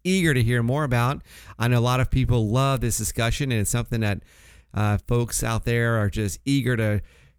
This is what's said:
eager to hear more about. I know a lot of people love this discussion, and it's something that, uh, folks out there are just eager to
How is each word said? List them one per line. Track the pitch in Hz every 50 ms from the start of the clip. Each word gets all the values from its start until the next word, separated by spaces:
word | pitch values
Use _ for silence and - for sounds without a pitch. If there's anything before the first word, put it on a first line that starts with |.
| -
eager | 175 185 190 175 165 143
to | 127 117
hear | 113 123 120 117
more | 117 127 147 156
about. | 135 123 120 117 123 143 - - - - - - - - -
I | 117 120
know | 123 120
a |
lot | 117 123 127 127
of | 127 -
people | - 131 127 117 123 120 110 104
love | 110 127 135 139 135 127
this | 120 117 101 -
discussion, | 110 - - - 113 117 113 - 143 135
and | 120 110
it's | 101 -
something | - 120 120 - - 113
that, | 110 104 101 - - - - - - - - - - _ -
uh, | 101 107 104 104 104 - -
folks | 123 120 120 107 - - -
out | 113 113 107 -
there | 120 120 117 117 117 117 113
are | 104 101
just | - 110 107 101 - - -
eager | - 139 139 117 123 123 113
to | 110 107 104 101 - - - - - - _